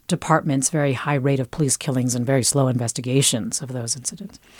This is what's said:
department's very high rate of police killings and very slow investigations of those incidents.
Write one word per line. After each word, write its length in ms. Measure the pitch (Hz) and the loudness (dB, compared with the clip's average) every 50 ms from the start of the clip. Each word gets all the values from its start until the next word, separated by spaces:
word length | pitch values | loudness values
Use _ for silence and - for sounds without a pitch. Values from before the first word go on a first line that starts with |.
| _ | _
department's 640 | - 180 - - - 160 160 - 160 139 139 131 - | -4 -4 -2 2 2 2 2 2 2 0 0 0 0
very 220 | - 156 143 143 | 0 2 2 2
high 240 | 127 117 - 151 147 | 0 0 0 0 0
rate 240 | 139 127 139 139 131 | 2 2 2 2 0
of 100 | 131 - | 0 -4
police 260 | - - 156 135 - | -2 0 0 0 0
killings 380 | - - - 131 131 123 127 120 | 0 -2 0 0 2 0 0 0
and 100 | 123 123 | 0 0
very 200 | 120 135 135 113 | 2 2 2 2
slow 240 | - - 139 135 127 | 2 2 2 2 2
investigations 920 | 123 131 123 117 - - 120 123 127 135 139 - - 117 104 113 117 - | 2 0 -2 -2 -4 -4 -4 2 2 4 4 4 0 0 -2 -4 -6 -6
of 120 | - 123 | -6 -8
those 240 | 127 127 117 117 - | -8 -6 -6 -6 -6
incidents. 420 | 135 120 - - - 202 202 - - _ - - | -6 -6 -10 -10 -10 -14 -16 -16 -20 _ -20 -20